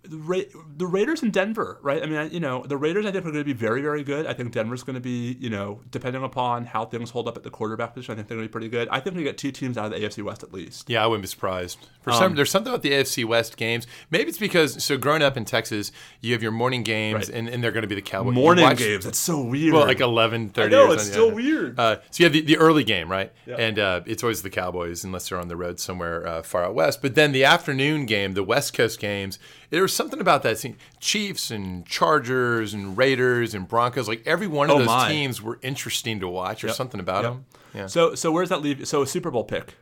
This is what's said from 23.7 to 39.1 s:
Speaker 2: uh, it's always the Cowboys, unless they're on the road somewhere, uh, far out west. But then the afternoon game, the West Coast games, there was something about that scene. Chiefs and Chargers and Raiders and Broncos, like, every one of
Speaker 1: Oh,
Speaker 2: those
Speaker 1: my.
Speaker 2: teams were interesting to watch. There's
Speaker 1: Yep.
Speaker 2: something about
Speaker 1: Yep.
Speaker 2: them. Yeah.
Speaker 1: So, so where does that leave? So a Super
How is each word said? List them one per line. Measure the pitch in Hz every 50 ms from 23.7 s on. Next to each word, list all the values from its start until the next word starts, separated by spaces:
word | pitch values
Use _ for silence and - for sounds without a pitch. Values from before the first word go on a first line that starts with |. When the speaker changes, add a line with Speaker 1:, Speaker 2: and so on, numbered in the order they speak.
| 107 107
Speaker 2:
uh, | 104 95 90 87 85
it's | - 113 107
always | - 117 110 98 85
the | 98
Cowboys, | - 104 90 90 90 90 85 85 87 85 -
unless | 95 92 85 - -
they're | 95 90
on | 87
the | 87 85
road | 85 87 87 87 -
somewhere, | - - 92 92 85 85 85 85 85
uh, | 117 82 82 82
far | - - 90 87
out | 90 110
west. | - 160 147 - -
But | - 139 113
then | 156 151 147
the | 135 131 131
afternoon | 143 165 175 - - 139 131 135 147 156 151 139
game, | 107 110 101 101 95 95
the | 101 98
West | 90 117 143 131 - -
Coast | - 123 110 - -
games, | - 104 101 101 98 98 95 - - - - - - _
there | 147 165
was | 190 180 -
something | - - - 262 320
about | 214 190 156 135 135
that | 120 110 -
scene. | - 127 107 - - - _ _
Chiefs | - - - 214 208 196 - - - -
and | 117 104 98 92 90 87 87
Chargers | - - - 175 165 156 147 123 117 131 127 123 120 117 113 110 104 101
and | 104 98 98 92
Raiders | 104 127 135 135 123 127 127 123 120 117 110 107
and | 98 92
Broncos, | - - 117 120 123 120 139 120
like, | 104 113 113 -
every | 151 160 175 214
one | 190 151 143 143 147
of | 143
Speaker 1:
Oh, | 143
Speaker 2:
those | 123
Speaker 1:
my. | 113 117 127 123 110
Speaker 2:
teams | 156 151 143 135 120 -
were | 107 110 120 - -
interesting | 131 139 127 - 117 - - - 117 110 101
to | 92
watch. | 90 87 90 90 92 110 -
There's | - 113
Speaker 1:
Yep. | 110
Speaker 2:
something | - 127 120 - 101
about | 92 95 92 101 107
Speaker 1:
Yep. | 117 123
Speaker 2:
them. | 131 135 _ - - - - -
Yeah. | 101 98
Speaker 1:
So, | 95 - 165 165 165 -
so | - - 165
where | 156 170 185
does | 170
that | 185 147
leave? | 151 143 143 131 -
So | - - 147
a | 139
Super | 135